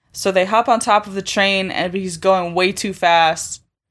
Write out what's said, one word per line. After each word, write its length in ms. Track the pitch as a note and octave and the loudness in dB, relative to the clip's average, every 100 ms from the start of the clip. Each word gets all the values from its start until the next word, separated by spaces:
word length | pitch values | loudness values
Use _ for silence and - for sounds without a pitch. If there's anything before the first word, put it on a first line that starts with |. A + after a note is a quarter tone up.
| _ | _
So 200 | - G3 | -6 -2
they 140 | F#3+ F#3 | 0 2
hop 200 | A3 A#3+ | 2 2
on 120 | A3+ | 0
top 260 | A#3 G#3 G#3 | 2 0 0
of 60 | |
the 80 | G3 | -10
train, 480 | F#3+ G#3+ G3 G3 F#3+ | -6 0 0 0 -2
and 220 | - F3+ | -4 -4
he's 220 | F#3+ F#3 E3 | -4 -8 -2
going 380 | F#3+ F#3+ F3 | 2 2 2
way 180 | E3+ F#3 | 0 0
too 200 | - G#3 | 0 -6
fast. 680 | F#3 F3 E3+ E3 E3 - - _ _ _ | 0 2 4 4 0 -8 -12 _ _ _